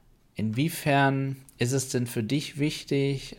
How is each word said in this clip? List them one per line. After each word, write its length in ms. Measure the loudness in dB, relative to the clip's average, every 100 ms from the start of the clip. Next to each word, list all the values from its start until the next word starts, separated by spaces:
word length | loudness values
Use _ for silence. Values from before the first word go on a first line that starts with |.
| _ _ _ -4
inwiefern 1000 | -2 0 0 0 2 4 4 2 -2 -6 -12 -2
ist 160 | 0
es 160 | 0 0
denn 180 | -2 -2
für 160 | -2
dich 340 | 0 -2 -2 -2
wichtig, 800 | -2 -2 -2 0 2 -2 -8